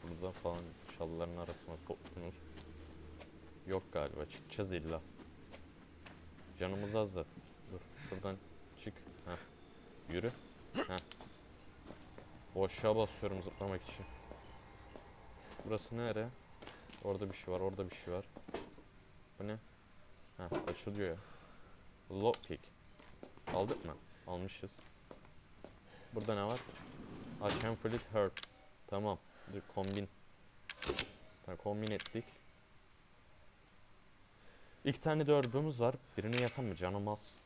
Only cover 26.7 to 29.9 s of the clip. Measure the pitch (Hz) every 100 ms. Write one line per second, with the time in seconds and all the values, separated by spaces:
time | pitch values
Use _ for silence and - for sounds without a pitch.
26.7 | - - - - - - - 104 98 110
27.7 | 113 113 117 - 110 98 - - - -
28.7 | - - 101 104 92 - - - 101 -
29.7 | - 98